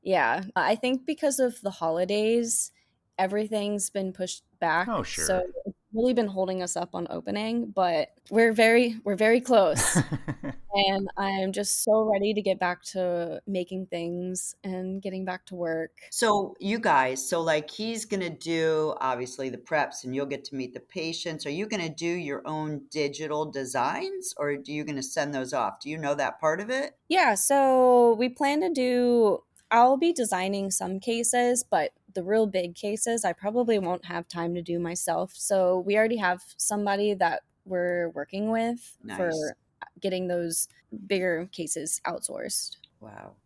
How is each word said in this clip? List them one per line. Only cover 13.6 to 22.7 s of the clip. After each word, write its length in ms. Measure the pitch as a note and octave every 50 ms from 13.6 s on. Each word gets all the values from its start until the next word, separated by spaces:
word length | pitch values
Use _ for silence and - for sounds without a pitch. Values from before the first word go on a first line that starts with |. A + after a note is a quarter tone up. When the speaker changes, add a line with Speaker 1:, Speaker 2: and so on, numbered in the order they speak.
| F3+ F3 F#3+ F#3 F#3+ F3
Speaker 1:
things 640 | - E3+ E3+ E3+ F3 F3 F3+ F#3 F#3 F3+ - - - _ _
and 400 | G3+ F#3 F#3 F#3 F#3 F#3+ F#3+ F#3+
getting 200 | G3 F#3 F#3+ F#3+
back 220 | F#3 F3+ F#3 _
to 100 | - F#3
work. 360 | F3+ F3 E3 D#3+ D#3+ D#3+ E3 _ _ - -
Speaker 3:
So 460 | - - A#3+ A3+ G#3 G3+ G3 - - -
you 200 | F#3 G3 G#3+ A#3
guys, 500 | A#3 G#3 D#3 C#3 C3 C3 C3 C3+ - -
so, 120 | - E3+
like, 280 | E3 E3 D#3 D#3 D3+ D3+
he's 360 | - - G#3+ A3+ A3+ A3+ A3
gonna 260 | - G#3 G3 F#3 F3
do, 640 | D#3+ - - D#3+ E3+ E3 D#3+ D#3+ D#3+ D#3 D#3 D#3 - -
obviously, 500 | - C3 B2+ A#2+ B2 B2 B2+ - C3+ C3+
the 100 | A#2+ A2+
preps 440 | - - E3 D3+ C#3 - - - -
and 120 | B2+ B2+
you'll 100 | C3+ C#3+
get 180 | C#3 C#3 C3 C3+
to 100 | - C#3
meet 180 | C3+ C3 B2+ B2+
the 60 | C3
patients. 680 | - _ - F#3 D#3+ E3 E3 E3 - F3 D#3+ D3+ -
Are 60 | D3
you 160 | C#3+ E3 G#3 G#3+
gonna 260 | A3 G3+ E3+ E3 D#3
do 140 | - E3 E3+
your 340 | E3+ F3+ E3 D3 C#3 - - -
own 380 | D#3 D#3 D#3 D3+